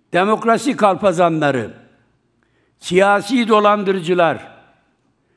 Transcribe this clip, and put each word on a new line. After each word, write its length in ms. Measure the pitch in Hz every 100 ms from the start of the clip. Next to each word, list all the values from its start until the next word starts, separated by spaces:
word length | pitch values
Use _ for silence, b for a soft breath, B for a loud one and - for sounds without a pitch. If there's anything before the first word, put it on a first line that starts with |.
| _
Demokrasi 640 | 175 196 214 226 226 262 226
kalpazanları, 960 | 208 180 202 170 175 160 147 131 104 - _ _ _ _ _ _ _ _ _ _
siyasi 680 | - 180 196 202 - 254 220
dolandırıcılar, 880 | 214 208 208 196 190 160 180 165 113 - - _ _ _ _ _ _ _